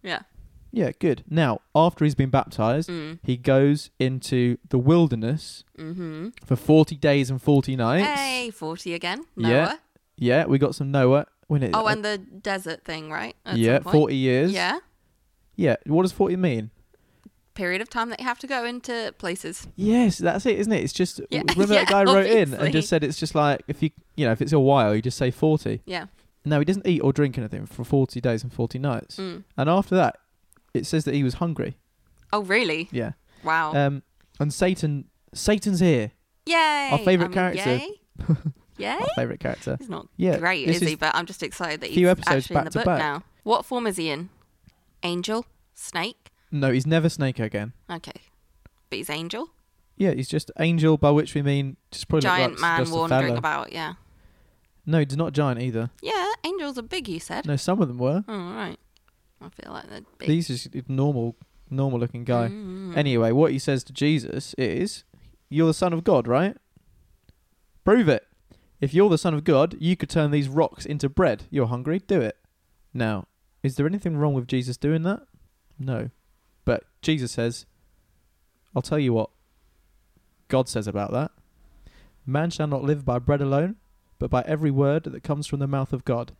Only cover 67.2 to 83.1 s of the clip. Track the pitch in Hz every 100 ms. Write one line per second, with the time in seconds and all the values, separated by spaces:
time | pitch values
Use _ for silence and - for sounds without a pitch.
67.2 | _ _ _ _ _ _ 180 240 165 117
68.2 | _ _ _ _ _ - 135 160 208 160
69.2 | 180 151 160 139 165 - 165 180 - 165
70.2 | 147 147 135 143 151 - - 147 139 -
71.2 | 170 104 - 147 113 123 127 185 - 185
72.2 | 107 - _ _ _ _ _ 135 113 104
73.2 | - _ _ _ 139 131 147 202 185 151
74.2 | 147 135 120 131 123 123 147 160 170 202
75.2 | - _ _ _ _ - 135 113 123 _
76.2 | _ _ _ _ - 113 - _ - 156
77.2 | 123 - 117 117 - _ _ _ _ _
78.2 | _ _ _ _ _ 131 - 151 131 113
79.2 | 110 _ _ _ _ _ _ _ _ _
80.2 | _ _ - 131 127 117 104 101 101 123
81.2 | 156 _ _ _ _ _ - _ - _
82.2 | 131 143 170 - 151 139 139 147 131